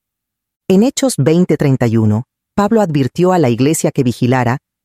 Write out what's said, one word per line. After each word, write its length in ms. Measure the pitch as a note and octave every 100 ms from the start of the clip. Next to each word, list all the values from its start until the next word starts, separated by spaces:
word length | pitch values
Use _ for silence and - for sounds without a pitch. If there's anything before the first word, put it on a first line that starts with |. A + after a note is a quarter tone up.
| _ _ _ _ _ _ _
En 160 | F#3+
Hechos 320 | A#3+ - C4+ -
veinte 400 | C#3+ E3 F3+ D3+
treinta 300 | D3 C3 A#2+
y 100 | A2+
uno, 280 | A2 G#2+ B2 _ _
Pablo 280 | - G3+ A3
advirtió 500 | G3 D3 B2+ - F3+
a 80 | F#3
la 100 | C3+
iglesia 420 | A2+ C3 D#3+ E3+
que 120 | -
vigilara, 560 | B2 - B2 B2+ A#2 B2+ - _